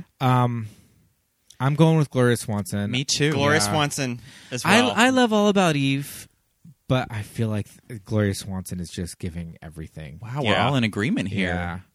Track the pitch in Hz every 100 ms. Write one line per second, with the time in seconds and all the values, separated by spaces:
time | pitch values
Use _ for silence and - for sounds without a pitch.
0 | - _ 131 127 123 120 110 - _ _
1 | _ _ _ _ _ - 131 147 160 160
2 | 143 131 123 117 - 104 98 101 101 123
3 | 139 - 147 143 143 151 156 156 143 -
4 | 127 120 - - - 123 165 214 247 202
5 | 247 262 240 214 208 202 180 143 135 135
6 | 143 - - _ _ _ - _ - 127
7 | - 107 101 - 113 107 98 - _ 113
8 | 92 107 101 98 104 95 90 90 82 -
9 | 85 - 92 82 82 80 82 80 80 -
10 | 78 80 113 135 117 95 117 139 110 98
11 | 117 240 98 98 90 90 87 87 -